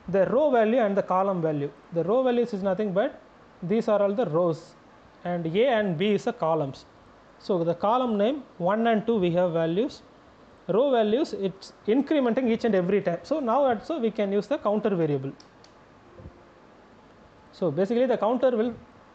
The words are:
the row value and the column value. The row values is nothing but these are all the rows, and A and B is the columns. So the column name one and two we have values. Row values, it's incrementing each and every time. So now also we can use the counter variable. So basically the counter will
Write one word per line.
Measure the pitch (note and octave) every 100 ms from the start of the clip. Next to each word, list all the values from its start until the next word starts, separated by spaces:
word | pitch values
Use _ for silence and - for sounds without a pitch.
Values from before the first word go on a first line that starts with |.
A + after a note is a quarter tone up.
| -
the | F#3+ F3+
row | A#3 D4+
value | B3 G#3+ B3+
and | G#3 G3
the |
column | F#3 F#3 G3 F3+
value. | D#3+ D3+ C#3+ - -
The | E3+
row | E3 B3
values | B3+ A#3+ A#3
is | G3
nothing | G3 F#3 G#3+
but | F3+ C#4 - - - - -
these | F3 A3 A3
are | G#3
all | G3+
the | G3+ E3+
rows, | D#3+ F3+ D3+ - - - - - -
and | F3 F3 E3
A | F#3 C4+
and | A3 G3+ D#3
B | G#3
is | G3 F3+
the |
columns. | - D#3+ D#3+ C#3 - - - - - - -
So | - F3+
the | E3
column | E3 G3+ B3 B3 G#3
name | G#3 D4 - -
one | F3 G#3+ A#3
and | G#3+ A3
two | A#3
we | F3
have | F3 F3+
values. | E3 E3 F3 C#4+ - - - - - - - -
Row | F#3+ C#4+
values, | A#3+ G#3+ A#3 E4
it's | G3+ G3 - - - -
incrementing | B3+ C#4+ D#4 B3 A#3+ B3
each | A3+ A#3
and | G3
every | F3 G3+
time. | F3 E3+
So | - D#4
now | A#3+ B3+
also | C4+ G#3+ - D#4+
we | A3+
can | G#3+ G3+
use | G3+ G3+
the | D4+
counter | G#3+ G#3+ A3 F#3
variable. | D#3 C#3+ C3+ - - - - - - - - - - - - - - - - - - - - - -
So | - F3
basically | C#3+ G3 A#3 B3+
the | B3
counter | G#3 B3 C4 A3+
will | A#3+ A3+ - - -